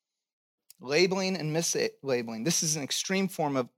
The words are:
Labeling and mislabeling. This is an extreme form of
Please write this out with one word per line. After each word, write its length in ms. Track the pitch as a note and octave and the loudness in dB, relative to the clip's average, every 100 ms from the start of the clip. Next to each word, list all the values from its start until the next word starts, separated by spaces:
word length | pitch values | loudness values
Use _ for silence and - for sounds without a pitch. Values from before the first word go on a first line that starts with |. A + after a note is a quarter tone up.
| _ _ _ _ _ _ _ - | _ _ _ _ _ _ _ -14
Labeling 560 | B2 D3+ F#3 F#3+ F#3+ F#3 | -2 4 4 2 0 0
and 180 | D#3 | 0
mislabeling. 880 | D#3 E3+ - A2 - C3+ B2 A#2 A2+ | 0 0 0 -2 -2 -2 -2 -2 -4
This 180 | A#2+ - | 0 0
is 140 | E3 D3+ | 0 -2
an 60 | |
extreme 460 | C3 - - F#3+ F#3+ | -2 -4 -2 0 0
form 280 | - D3+ C3+ | 0 0 0
of 120 | B2+ | -2